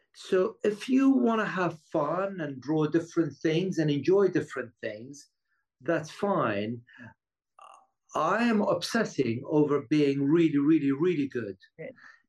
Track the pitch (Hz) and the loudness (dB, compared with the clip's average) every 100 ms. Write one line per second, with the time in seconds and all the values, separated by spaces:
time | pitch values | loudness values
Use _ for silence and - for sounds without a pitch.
0 | _ - - 190 185 - 208 208 - 262 | _ -16 -2 0 0 -2 -4 -4 -2 2
1 | 269 262 233 226 196 175 175 - _ 170 | 4 4 2 0 -2 -2 -4 -4 _ -4
2 | 147 170 196 190 147 135 123 156 151 165 | -2 -2 -4 -6 -8 -8 -2 0 2 0
3 | 165 170 156 - 165 156 190 160 151 143 | -2 -2 -2 -2 0 0 0 0 0 0
4 | 151 190 190 160 - 131 113 - 113 107 | 2 4 4 0 -4 -10 -12 -10 -12 -10
5 | 127 143 - _ _ _ _ _ 127 165 | -14 -18 -20 _ _ _ _ _ -4 -4
6 | 156 - 202 180 123 101 107 120 - - | -4 -6 -2 0 0 -2 -4 -6 -12 -20
7 | 117 - _ _ _ _ - - _ _ | -20 -20 _ _ _ _ -20 -20 _ _
8 | _ 139 156 208 240 208 196 - - 233 | _ -2 0 2 2 2 2 0 0 -2
9 | 208 - 120 120 - 156 139 143 143 151 | -2 -2 -2 -2 0 2 2 0 0 2
10 | 143 139 139 170 160 143 143 160 139 139 | 2 2 2 4 4 2 4 4 2 0
11 | 180 160 131 123 104 95 - - 160 - | 0 0 -2 -4 -8 -12 -18 -16 -16 -16
12 | - - | -20 -20